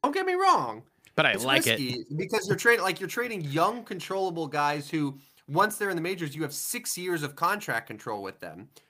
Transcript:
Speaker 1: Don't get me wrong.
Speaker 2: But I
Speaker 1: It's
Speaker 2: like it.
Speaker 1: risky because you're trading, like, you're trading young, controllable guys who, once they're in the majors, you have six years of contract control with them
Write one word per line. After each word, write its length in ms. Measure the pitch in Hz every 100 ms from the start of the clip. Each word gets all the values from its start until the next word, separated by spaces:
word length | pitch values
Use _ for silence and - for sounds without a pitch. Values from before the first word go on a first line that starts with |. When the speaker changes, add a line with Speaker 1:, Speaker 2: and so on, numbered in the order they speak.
Speaker 1:
Don't 120 | 285
get 100 | 370
me 100 | 370
wrong. 500 | 359 381 277 127 110 - _ _ -
Speaker 2:
But 100 | 147
I 60 |
Speaker 1:
It's 120 | 98
Speaker 2:
like 220 | 127 135 120
it. 140 | 113
Speaker 1:
risky 240 | 131 123 - 151
because 300 | 190 214 190
you're 100 | 185
trading, 280 | 233 233
like, 160 | 190 185
you're 80 | 185
trading 320 | - 240 214
young, 420 | 147 151 185 240
controllable 640 | - 185 - 190 190 165 156
guys 420 | 147 147 151 143
who, 300 | 160 147 135 _ _ -
once 280 | 147 208 208
they're 140 | 202
in 60 | 170
the 60 |
majors, 340 | 165 190 156 147
you 60 |
have 120 | 147
six 420 | - - 240 - -
years 280 | 180 170
of 100 | 147
contract 540 | 151 170 208 - 117 -
control 340 | 107 - 104
with 160 | 98 -
them 300 | 87 82 120 -